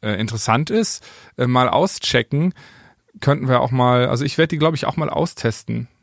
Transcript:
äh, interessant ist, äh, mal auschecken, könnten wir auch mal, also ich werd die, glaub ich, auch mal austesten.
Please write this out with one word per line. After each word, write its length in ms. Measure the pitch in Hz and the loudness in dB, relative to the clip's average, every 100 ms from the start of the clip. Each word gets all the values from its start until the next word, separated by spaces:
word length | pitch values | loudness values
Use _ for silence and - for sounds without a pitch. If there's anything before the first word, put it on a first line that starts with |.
äh, 180 | 110 101 | -4 -4
interessant 500 | 107 110 - 117 156 | -4 -4 0 0 2
ist, 320 | 220 220 - - - - - | 0 -2 -6 -14 -20 -20 -4
äh, 100 | 123 | 0
mal 200 | 127 127 | 2 2
auschecken, 840 | 117 185 - - 233 214 143 175 - - - - _ _ - | 2 0 -2 -2 -2 0 0 -2 -4 -16 -20 -20 _ _ -4
könnten 280 | - 143 131 | 0 0 2
wir 120 | 123 | 2
auch 120 | 123 | 2
mal, 340 | 127 123 123 123 | 2 4 4 2
also 180 | 120 | 0
ich 140 | 139 - | -2 0
werd 140 | 160 | 0
die, 60 | 160 | 2
glaub 160 | 156 | 0
ich, 100 | 160 - | 0 -4
auch 100 | - | -2
mal 120 | 156 | -4
austesten. 760 | - 165 - 117 - - 113 120 _ | -2 -4 -2 -4 -4 -6 -6 -8 _